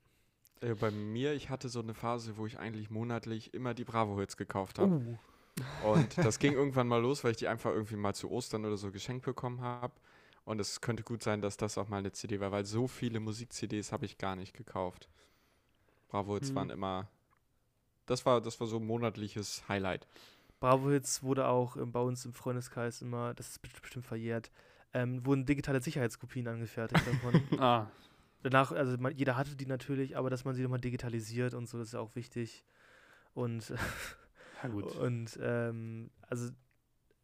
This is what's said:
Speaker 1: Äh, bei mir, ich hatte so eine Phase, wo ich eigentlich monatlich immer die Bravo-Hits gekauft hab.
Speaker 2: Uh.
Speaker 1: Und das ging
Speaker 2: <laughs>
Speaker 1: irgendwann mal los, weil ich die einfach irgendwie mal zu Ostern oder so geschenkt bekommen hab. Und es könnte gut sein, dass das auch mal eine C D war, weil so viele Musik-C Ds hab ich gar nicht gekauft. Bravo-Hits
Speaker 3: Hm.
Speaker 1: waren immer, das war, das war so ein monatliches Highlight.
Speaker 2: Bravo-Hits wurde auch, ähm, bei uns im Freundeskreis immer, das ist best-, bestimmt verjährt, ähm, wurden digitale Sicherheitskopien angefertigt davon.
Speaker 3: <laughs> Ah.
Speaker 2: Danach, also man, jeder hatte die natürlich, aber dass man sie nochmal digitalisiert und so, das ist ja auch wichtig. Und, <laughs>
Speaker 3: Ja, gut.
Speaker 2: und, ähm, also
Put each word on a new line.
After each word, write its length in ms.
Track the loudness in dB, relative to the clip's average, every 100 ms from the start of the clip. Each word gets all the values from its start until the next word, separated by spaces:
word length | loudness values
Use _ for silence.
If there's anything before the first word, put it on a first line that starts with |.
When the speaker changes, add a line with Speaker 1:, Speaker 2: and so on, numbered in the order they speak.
| _ _ _ _ _ _
Speaker 1:
Äh, 140 | -2 2
bei 160 | 2
mir, 420 | 0 -2 0 0
ich 160 | 0 -4
hatte 180 | -6 -4
so 120 | -4
eine 120 | -6
Phase, 440 | -4 -2 -2 -4 -6
wo 80 | -6
ich 140 | -6
eigentlich 300 | -6 -6 -6
monatlich 640 | -4 -2 -2 -4 -6 -6
immer 200 | -6 -4
die 100 | -4
Bravo-Hits 540 | -2 2 2 2 -2 -4
gekauft 420 | -4 -2 -2 4
hab. 100 | 4
Speaker 2:
Uh. 280 | 4 2 -6 -12 -20 -16 -12 -10 0
Speaker 1:
Und 340 | 6 6 6 4
das 220 | 4 4
ging 140 | 4
Speaker 2:
<laughs> 0 |
Speaker 1:
irgendwann 340 | 4 4 4 4
mal 140 | 4
los, 220 | 4 4
weil 80 | 2
ich 60 | 2
die 100 | 0
einfach 240 | 0 2
irgendwie 240 | 0 0 0
mal 180 | 0
zu 160 | -2 -2
Ostern 340 | -4 -2 -2 -2
oder 120 | -2
so 140 | -4
geschenkt 340 | -6 -6 -4 -4
bekommen 360 | -4 -4 -4
hab. 380 | -4 -4 -6 -8 -20 -20 -20 -14 -6
Und 140 | -2
es 180 | -2 -4
könnte 220 | -2 -2
gut 180 | -2 -2
sein, 200 | 2 2
dass 160 | 2 0
das 200 | -2 0
auch 120 | -2
mal 80 | 0
eine 140 | -2
C 140 | -4 -2
D 120 | 0
war, 120 | 2
weil 140 | 0 0
so 220 | 0 0
viele 320 | 0 -2 -2
Musik-C 480 | -2 -4 -8 -6 -4
Ds 240 | -2 -2
hab 120 | -4
ich 140 | -4 -4
gar 180 | -4 -4
nicht 180 | -6
gekauft. 560 | -12 -8 -2 -2 -4 -14 _ _ _ _ _ _ _ _ _ _
Bravo-Hits 420 | -2 0 0 0
Speaker 3:
Hm. 60 | -2
Speaker 1:
waren 140 | -2
immer, 380 | -2 -2 -2 -6 _ _ _ _ _ _ _ _ _ -2
das 200 | 0 6
war, 160 | 4
das 180 | 4 -4
war 80 | -2
so 100 | -2
ein 80 | 0
monatliches 840 | 0 0 -2 -4 -6 -6 -6 -2
Highlight. 400 | 0 2 -2 -6 -20 -20 -20 -20 _
Speaker 2:
Bravo-Hits 640 | 4 6 6 2 2 -2
wurde 240 | 0 2 4
auch, 300 | 4 2 -2
ähm, 140 | -4
bei 100 | 0
uns 240 | 0 -2 -6
im 80 |
Freundeskreis 680 | -8 -4 -4 -4 -4 -4 -4
immer, 320 | -6 -4 -4
das 160 | -6 -12
ist 120 | -14
best-, 200 | -16 -18
bestimmt 240 | -14 -12 -6
verjährt, 460 | -4 -2 -2 -4 -12 -20 -20 -6
ähm, 320 | 0 0 0 4
wurden 200 | 4 4
digitale 360 | 2 2 0
Sicherheitskopien 640 | 0 0 0 -2 -8 -6 -4
angefertigt 580 | -4 -4 -4 2 4 4
davon. 260 | 2 4
Speaker 3:
<laughs> 300 | 4 4 6
Ah. 240 | 8 8 4 -8 -20 -20 _ _
Speaker 2:
Danach, 300 | 4 6 6
also 260 | 4 2 2
man, 180 | 0 2
jeder 200 | 2 2
hatte 180 | 0 -4
die 100 | -4
natürlich, 520 | -4 -2 -2 -2 0
aber 120 | 0
dass 160 | 0 -2
man 100 | 0
sie 80 |
nochmal 160 | 0 0
digitalisiert 760 | 0 -2 -2 -2 -2 0 0
und 140 | -2 -6
so, 100 | -6
das 120 | -6
ist 40 |
ja 60 | -6
auch 160 | -6 -8
wichtig. 500 | -8 -6 -6 -8 _ _ -20 -20 -20 -20 _
Und, 400 | -4 -2 -4 -6 -6 -4 -6 -10 -12
<laughs> 460 | -20 -20 -20 -10
Speaker 3:
Ja, 60 | -6
gut. 260 | -4 -4 -2
Speaker 2:
und, 420 | -2 -2 -4 -6
ähm, 680 | -2 0 -2 -4 -8 -10 -12 -18 -6
also 220 | -4 -4 -8 _ _ _ _ _ _